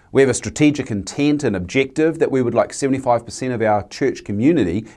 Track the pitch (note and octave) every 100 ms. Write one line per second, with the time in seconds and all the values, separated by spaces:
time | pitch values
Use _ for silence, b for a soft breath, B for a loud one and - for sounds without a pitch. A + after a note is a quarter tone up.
0 | b B2 C3+ A#2 G#2 - D3+ C#3+ B2+ G#2
1 | F2+ - D3 D3 C3+ G2 F2 C3 C3+ -
2 | D#3+ D#3 C3 C3 A#2 A2+ G#2 - C3+ C3
3 | C3 A#2 A#2 - C3 A#2+ A2 G#2 F#2+ -
4 | C#3 - - G#2 C3+ E3+ F2+ F2 -